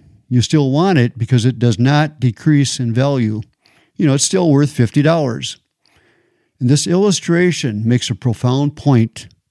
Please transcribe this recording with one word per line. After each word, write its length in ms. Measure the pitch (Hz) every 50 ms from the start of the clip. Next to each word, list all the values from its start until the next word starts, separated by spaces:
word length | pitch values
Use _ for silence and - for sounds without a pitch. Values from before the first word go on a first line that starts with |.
| _ _ _ _ _ -
you 140 | 123 123 -
still 260 | - 160 151 139 131
want 300 | 135 151 180 196 180 135
it 180 | 120 - -
because 260 | 110 117 - 131 117 107
it 140 | 131 120
does 220 | 110 120 120 101 101
not 400 | 123 139 147 147 156 147 - -
decrease 600 | - 123 - - - 156 151 143 135 - - -
in 140 | 123 117 110
value. 480 | 123 135 143 143 127 113 107 107 107 - _ _ _ _ _ _ _ _ _ _
You 100 | - 185
know, 80 | 143 135
it's 100 | 139 -
still 280 | - 185 185 175 160
worth 180 | 139 139 147 139
fifty 320 | - - 120 - - 147
dollars." 560 | 139 156 170 165 147 123 113 71 - - - - _ _ _ _ _ _ _ _ _ _ _ _ _ _ _ _ _ _ _ -
And 100 | 127 120
this 180 | 147 147 -
illustration 1000 | - 170 185 202 208 180 - - - 170 170 180 180 156 - - 120 104 104 113
makes 240 | 113 123 123 - -
a 60 | 110
profound 640 | - - 123 110 - - 123 131 139 143 143 147
point. 500 | - - 147 135 113 113 110 - - - - _ _ _ _